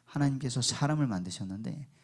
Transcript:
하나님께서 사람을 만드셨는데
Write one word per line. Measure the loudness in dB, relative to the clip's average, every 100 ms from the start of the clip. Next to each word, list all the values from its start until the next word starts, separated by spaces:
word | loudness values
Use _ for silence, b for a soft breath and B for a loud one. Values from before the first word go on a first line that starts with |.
하나님께서 | B 2 2 2 -2 0
사람을 | 0 2 2 4 2
만드셨는데 | 0 -4 -6 -6 -6 -6 -8 -10 b